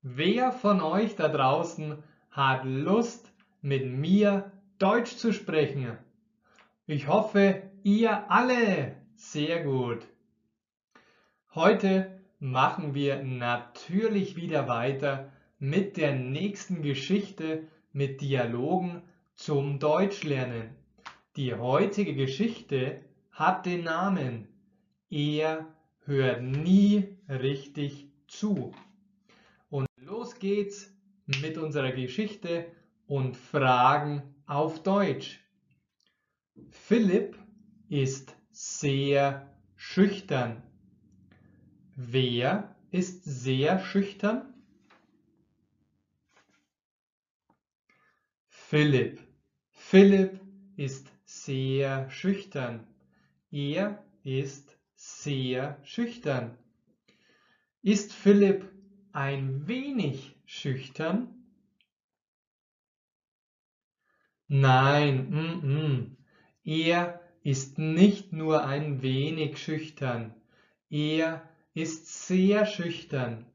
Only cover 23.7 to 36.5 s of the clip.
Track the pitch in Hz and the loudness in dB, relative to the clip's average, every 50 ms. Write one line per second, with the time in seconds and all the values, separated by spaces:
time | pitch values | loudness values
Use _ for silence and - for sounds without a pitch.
23.7 | 175 170 165 165 160 170 185 202 185 165 135 127 117 107 101 - _ _ _ _ | -4 -4 -4 -4 -2 -2 0 0 0 0 -2 -4 -6 -8 -12 -16 _ _ _ _
24.7 | _ _ _ _ _ _ _ _ - 147 147 151 151 151 156 156 160 160 160 - | _ _ _ _ _ _ _ _ -4 -2 -2 0 0 0 0 -2 -2 -4 -8 -14
25.7 | - _ _ _ _ _ _ 143 143 135 131 127 117 117 127 127 135 147 160 180 | -20 _ _ _ _ _ _ -2 0 0 0 0 0 -2 -4 -4 -4 -2 2 6
26.7 | 190 202 202 202 208 208 190 - - - _ - 135 127 127 139 147 - - - | 6 8 8 8 6 4 2 -2 -8 -20 _ -8 -6 -2 -2 -2 -2 -4 -8 -12
27.7 | - 151 143 139 - - - - _ _ _ _ - - 208 214 196 160 123 - | -8 -6 -6 -6 -6 -12 -18 -20 _ _ _ _ -10 -6 -2 -2 -2 -2 -4 -8
28.7 | - - - _ _ _ _ _ _ _ _ _ _ _ _ _ _ _ _ _ | -12 -18 -20 _ _ _ _ _ _ _ _ _ _ _ _ _ _ _ _ _
29.7 | 143 139 131 - _ _ 127 160 196 233 226 - - - 190 196 202 208 202 196 | -6 -6 -6 -6 _ _ -16 -12 -10 -10 -10 -12 -12 -6 -4 -2 -2 -2 -2 -4
30.7 | - - - - _ _ _ _ _ _ _ - 135 135 151 156 156 160 160 151 | -8 -14 -18 -20 _ _ _ _ _ _ _ -6 -4 -4 -4 -6 -6 -4 -6 -4
31.7 | 139 147 131 127 123 131 127 123 - - 220 202 - - - 170 170 170 170 - | -2 -2 -2 0 -2 -4 -6 -4 -4 -4 -4 -4 -6 -10 -6 -4 -4 -4 -6 -10
32.7 | - _ _ _ _ _ _ - 143 139 127 131 127 - - - - 143 135 127 | -16 _ _ _ _ _ _ -4 -2 -2 -2 -2 -6 -10 -14 -4 -2 2 4 4
33.7 | 127 123 131 135 143 147 147 147 147 143 - - - _ _ - 143 143 156 160 | 4 6 6 6 4 4 0 -2 -6 -6 -8 -12 -20 _ _ -6 -2 -2 -2 -2
34.7 | - - - 190 196 202 196 - 131 - - - - - _ _ _ _ _ _ | -4 -4 -2 0 2 2 2 0 -2 -4 -8 -14 -16 -18 _ _ _ _ _ _
35.7 | _ _ _ _ _ _ _ _ _ _ _ _ _ _ _ _ | _ _ _ _ _ _ _ _ _ _ _ _ _ _ _ _